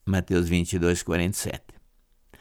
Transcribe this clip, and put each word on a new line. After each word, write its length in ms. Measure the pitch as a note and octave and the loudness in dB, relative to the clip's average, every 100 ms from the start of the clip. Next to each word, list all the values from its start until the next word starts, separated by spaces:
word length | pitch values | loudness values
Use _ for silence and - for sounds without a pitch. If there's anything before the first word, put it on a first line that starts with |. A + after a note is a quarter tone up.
Mateus 460 | - F#2+ - F2+ E2+ | -2 -2 2 0 2
vinte 240 | F2+ F2 | 0 0
e 60 | F#2 | 0
dois, 240 | F2 F2 | 0 0
quarenta 340 | - E2+ F2 G#2+ | 0 -2 0 -4
e 20 | |
sete. 360 | - - - - _ _ _ _ _ - | -6 -10 -14 -20 _ _ _ _ _ -20